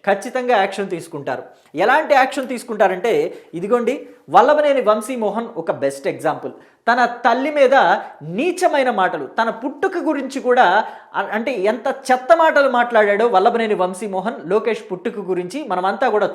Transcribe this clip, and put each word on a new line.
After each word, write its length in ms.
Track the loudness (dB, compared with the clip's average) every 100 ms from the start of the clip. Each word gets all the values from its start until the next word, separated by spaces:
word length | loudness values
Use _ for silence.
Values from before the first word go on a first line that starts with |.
| -2
ఖచ్చితంగా 460 | -2 -2 -6 0 2
యాక్షన్ 320 | 2 -2 -6
తీసుకుంటారు. 540 | -8 -10 -10 -6 -8 -8 _ _ -2
ఎలాంటి 380 | 2 2 4
యాక్షన్ 340 | 4 2 -2 -6
తీసుకుంటారంటే, 920 | -8 -6 0 2 2 0 0 0 -4 -14
ఇదిగోండి, 540 | -8 -2 0 0 -4 -8 -20 2
వల్లభనేని 520 | 4 6 4 2 2
వంశీమోహన్ 680 | 2 0 -2 -4 -4 -4 -8 -8
ఒక 140 | -6
బెస్ట్ 360 | -2 -4 -4 -6
ఎగ్జాంపుల్. 440 | -4 -4 -4 -8 -14 -20 _ 0
తన 140 | 2 2
తల్లి 460 | 2 0 2 0
మీద 240 | 2 4 6 4 2 -2 -16
నీచమైన 680 | -10 -4 -2 0 0 2 0
మాటలు, 360 | 0 0 -2 -6
తన 240 | -2 -2
పుట్టుక 480 | -2 -8 -4 -4 -2
గురించి 440 | -2 -4 -4 -4
కూడా, 440 | 0 4 6 4 0 -8 -10 -6
అ-, 100 | -4
అంటే 200 | -4 -4
ఎంత 440 | -2 -2 -2 -4 -4 0
చెత్త 240 | 0 4 4
మాటలు 340 | 4 4 2
మాట్లాడాడో 580 | 2 2 2 4 2 2
వల్లభనేని 460 | 4 4 2 0
వంశీమోహన్ 760 | 0 -2 -4 -6 -6 -6 -8 -2
లోకేష్ 420 | -2 -2 -6 -8
పుట్టుక 280 | -8 -8 -8
గురించి 460 | -6 -6 -6 -8 -6
మనమంతా 420 | -2 -2 -2 0
కూడా 200 | 0 -2